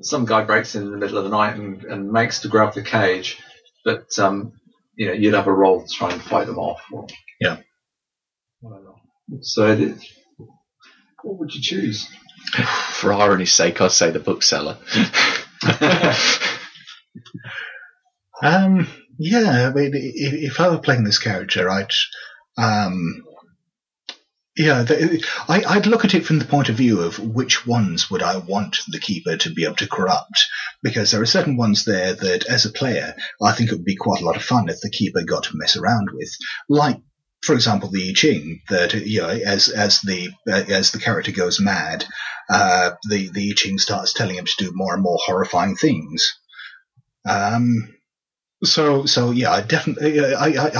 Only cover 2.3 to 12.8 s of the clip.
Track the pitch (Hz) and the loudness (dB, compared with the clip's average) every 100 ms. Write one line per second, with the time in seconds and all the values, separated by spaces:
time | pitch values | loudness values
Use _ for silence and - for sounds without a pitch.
2.3 | - 113 113 107 101 - 113 95 92 - | -2 0 2 2 -2 -2 0 2 0 -4
3.3 | - - - _ _ 113 - - - 95 | -12 -18 -20 _ _ -4 -4 -4 0 0
4.3 | 101 113 - _ _ _ - 98 - 104 | 0 -8 -14 _ _ _ -6 -4 2 4
5.3 | 101 98 95 95 90 - - 90 85 - | 4 2 4 4 2 -2 -6 -4 -6 -2
6.3 | - 117 101 85 - - - - - - | -2 -2 -4 -6 -8 -12 -16 -16 -20 -18
7.3 | - - - _ _ _ _ _ _ _ | -4 -4 -4 _ _ _ _ _ _ _
8.3 | _ _ _ 117 98 98 - _ _ - | _ _ _ -20 -20 -20 -20 _ _ -16
9.3 | - - 113 107 107 - - - - _ | -12 -6 2 4 4 2 -2 -16 -20 _
10.3 | _ - _ _ _ - _ _ _ 220 | _ -20 _ _ _ -20 _ _ _ -12
11.3 | 185 151 - - 190 113 104 - - - | -8 -8 -6 -4 -2 -2 -4 -10 -18 -20
12.3 | - - 123 120 - | -14 -6 -2 0 -2